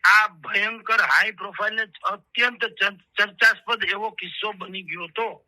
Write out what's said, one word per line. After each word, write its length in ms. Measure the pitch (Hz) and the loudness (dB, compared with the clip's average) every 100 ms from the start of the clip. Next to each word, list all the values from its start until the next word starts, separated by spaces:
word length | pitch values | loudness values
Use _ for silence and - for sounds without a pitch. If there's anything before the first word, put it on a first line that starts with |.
આ 240 | 185 208 214 | 8 6 4
ભયંકર 720 | 170 147 202 214 226 226 226 | -4 -6 -2 -2 -4 -2 0
હાઈ 300 | - 160 208 | 4 2 2
પ્રોફાઇલ 440 | 190 202 185 208 | -4 -12 -6 -4
ને 80 | 220 220 - | -4 -8 -6
અત્યંત 640 | 185 196 _ - 240 240 | -6 -6 _ -2 -2 0
ચર-, 600 | - - 196 196 _ - | -6 -2 -4 -4 _ -2
ચર્ચાસ્પદ 600 | 202 185 226 214 - 226 | -2 4 4 4 -2 -2
એવો 260 | 196 202 220 | -2 -4 -4
કિસ્સો 420 | 190 180 - 220 | -8 -12 -8 -8
બની 300 | 190 185 190 | -8 -12 -12
ગયો 220 | 180 165 | -10 -12
હતો. 400 | 170 226 233 151 | -8 -4 -6 -6